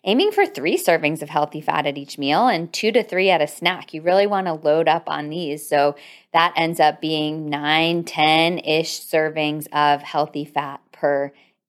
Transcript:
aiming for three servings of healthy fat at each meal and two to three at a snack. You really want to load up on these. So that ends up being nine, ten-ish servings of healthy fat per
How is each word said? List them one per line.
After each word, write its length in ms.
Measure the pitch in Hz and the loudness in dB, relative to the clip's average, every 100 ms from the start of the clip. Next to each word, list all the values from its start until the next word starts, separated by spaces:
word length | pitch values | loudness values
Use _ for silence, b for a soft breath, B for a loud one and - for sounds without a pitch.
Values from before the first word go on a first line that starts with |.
aiming 300 | 190 247 415 | 0 2 2
for 120 | 403 392 | 2 0
three 320 | - 156 349 | 0 -2 0
servings 440 | - 160 151 156 | 2 2 2 -4
of 80 | 147 | -4
healthy 320 | 151 151 151 | -2 -2 -4
fat 260 | 151 151 147 | -4 -2 -2
at 100 | 143 | -4
each 200 | 139 - | -10 -6
meal 300 | 139 165 254 | 0 2 2
and 260 | 170 170 | 0 -4
two 180 | - 214 | -2 0
to 100 | 220 | 0
three 280 | 214 185 190 | 0 0 2
at 120 | 165 | 2
a 60 | 147 | 0
snack. 460 | - 175 180 - | 0 -2 -2 -8
You 80 | 156 | -6
really 260 | 170 190 202 | 0 2 2
want 200 | 196 185 | 0 -2
to 80 | 156 | -2
load 340 | 156 160 160 | 0 2 2
up 180 | 165 - | 0 -2
on 220 | 151 147 | -6 -6
these. 360 | 165 156 151 - | -6 -6 -8 -2
So 300 | 147 143 143 B B B | 2 2 -2 B B B
that 180 | 165 170 - | 2 2 2
ends 240 | 165 165 | 0 2
up 180 | 151 151 | 2 2
being 500 | 156 156 151 156 151 | -4 -2 -2 -4 -6
nine, 540 | 147 147 160 165 170 | -4 0 2 2 0
ten-ish 960 | 165 160 156 156 165 180 151 156 160 - | -2 0 4 4 4 0 0 0 -2 -8
servings 680 | - 160 156 156 151 151 - | -2 0 0 -2 -4 -4 -4
of 300 | 147 147 143 | 0 2 2
healthy 420 | - 151 151 143 | -2 -4 -4 -4
fat 380 | 151 143 143 139 _ | -6 -6 -6 -10 _
per 400 | - 147 139 139 b b b | -2 0 0 -2 b b b